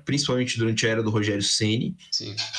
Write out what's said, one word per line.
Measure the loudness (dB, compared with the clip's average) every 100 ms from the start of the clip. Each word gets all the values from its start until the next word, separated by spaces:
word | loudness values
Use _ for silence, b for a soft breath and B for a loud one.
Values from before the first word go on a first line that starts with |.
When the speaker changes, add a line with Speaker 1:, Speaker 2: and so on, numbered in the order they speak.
Speaker 1:
Principalmente | -2 0 2 0 0 0
durante | 0 2 2
a |
era | 2
do | 2
Rogério | 2 2 0
Ceni. | 0 2 2 2 -2 -6 -8
Speaker 2:
Sim. | -6 -6 -8 -8